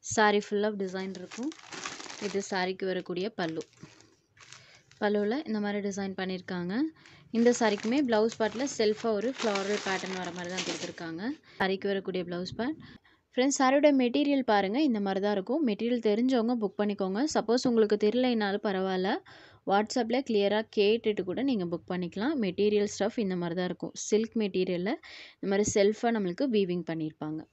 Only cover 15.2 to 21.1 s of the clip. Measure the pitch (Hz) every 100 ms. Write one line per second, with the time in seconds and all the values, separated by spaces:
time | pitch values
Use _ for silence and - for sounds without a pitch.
15.2 | 202 208 190 277 277 202 226 247 220 208
16.2 | 247 262 226 247 202 - 208 208 190 190
17.2 | 302 233 202 240 254 233 214 208 208 240
18.2 | 254 233 208 202 214 190 190 185 185 302
19.2 | - - - - - 196 214 - 226 254
20.2 | 277 214 202 208 220 - 202 226 226